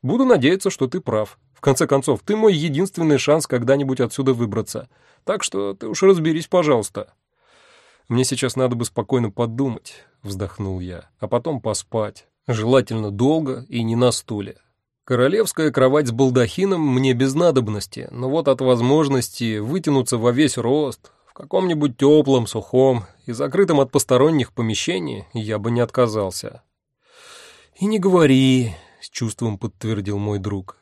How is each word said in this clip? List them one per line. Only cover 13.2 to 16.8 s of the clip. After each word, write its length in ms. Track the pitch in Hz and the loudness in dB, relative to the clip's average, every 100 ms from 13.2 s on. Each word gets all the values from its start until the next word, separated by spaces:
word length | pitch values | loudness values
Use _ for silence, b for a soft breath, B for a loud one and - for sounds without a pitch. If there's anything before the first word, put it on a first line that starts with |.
| 127 160 143 131 127 | 0 0 -2 -8 -8
и 160 | 120 | -4
не 120 | 113 113 | -2 2
на 160 | 123 | 2
стуле. 460 | 110 - 107 101 - _ _ _ _ | 0 -8 -10 -10 -14 _ _ _ _
Королевская 680 | - 127 131 202 202 - 156 | -4 0 2 2 -2 -2 -2
кровать 360 | 135 131 147 135 | 2 4 4 0
с 40 | |
балдахином 680 | 117 131 127 117 - 196 185 | 0 2 2 0 0 -2 0